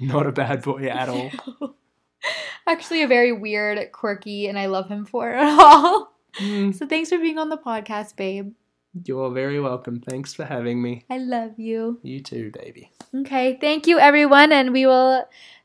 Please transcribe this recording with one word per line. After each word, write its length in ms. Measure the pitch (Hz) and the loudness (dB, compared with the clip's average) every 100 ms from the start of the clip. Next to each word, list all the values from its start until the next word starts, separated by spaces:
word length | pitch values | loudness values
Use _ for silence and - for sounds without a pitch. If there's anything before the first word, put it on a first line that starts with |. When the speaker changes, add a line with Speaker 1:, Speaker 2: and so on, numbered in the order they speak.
Speaker 1:
Not 260 | 131 139 143 | -4 -2 -2
a 60 | |
bad 300 | 139 127 135 | -2 -4 -4
boy 240 | 139 135 135 | -6 -6 -6
at 220 | 123 127 | -6 -6
all. 200 | 123 131 254 - - | -6 -8 -12 -16 -14
Speaker 2:
<laughs> 140 | 277 - _ _ _ _ - 640 587 - - | -16 -16 _ _ _ _ -10 -10 -12 -8 -4
Actually 360 | 330 - 330 | -4 -4 -2
a 40 | 277 | 2
very 240 | 247 240 | 2 2
weird, 600 | 220 214 208 208 208 - | 0 -6 -4 -4 -6 -10
quirky, 540 | - 214 202 208 202 202 | -8 -8 -8 -10 -8 -6
and 120 | 202 | -6
I 80 | 196 | -4
love 220 | 190 185 | -6 -6
him 160 | 208 | -10
for 260 | 208 - 185 | -8 -8 -6
it 60 | 247 | -2
<laughs> 20 | |
all. 720 | 294 302 302 302 339 403 - _ _ - | 2 10 10 10 8 0 -4 _ _ -8
Speaker 1:
Mm. 380 | 202 208 202 | -6 -2 -2
Speaker 2:
So 120 | 190 285 | -4 -6
thanks 240 | 320 320 | -6 -2
for 80 | 359 | -2
being 180 | 330 311 | -2 -4
on 140 | 311 | -6
the 80 | 311 | -8
podcast, 580 | 254 220 208 208 214 - | -8 -8 -8 -10 -10 -8
babe. 380 | 190 196 202 - _ _ _ 180 | -8 -8 -12 -16 _ _ _ -16
Speaker 1:
You're 260 | 175 131 131 | -10 -6 -6
very 300 | 127 135 147 | -4 -4 -4
welcome. 400 | 135 127 127 120 | -4 -6 -8 -12
Thanks 320 | 127 131 139 | -10 -12 -12
for 100 | - 151 | -12 -10
having 340 | 127 120 120 | -6 -6 -4
me. 240 | 120 120 - | -6 -8 -10
Speaker 2:
I 80 | 262 | -10
love 400 | 254 240 226 226 | -6 -6 -8 -10
you. 420 | 226 226 226 240 | -8 -6 -6 -8
Speaker 1:
You 180 | 131 135 | -12 -14
too, 300 | 139 120 107 | -12 -12 -12
baby. 400 | - - 120 - _ - | -14 -20 -20 -20 _ -12
Speaker 2:
Okay, 420 | 262 269 269 254 262 | -10 -6 -2 -2 -2
thank 260 | 294 302 311 | -2 0 2
you, 120 | 330 | 6
everyone, 520 | 285 294 294 277 302 | 8 8 6 6 6
and 200 | 285 254 | 4 2
we 140 | 262 262 | 2 4
will 420 | 254 262 262 - - - - | 4 4 2 -4 -16 -20 -20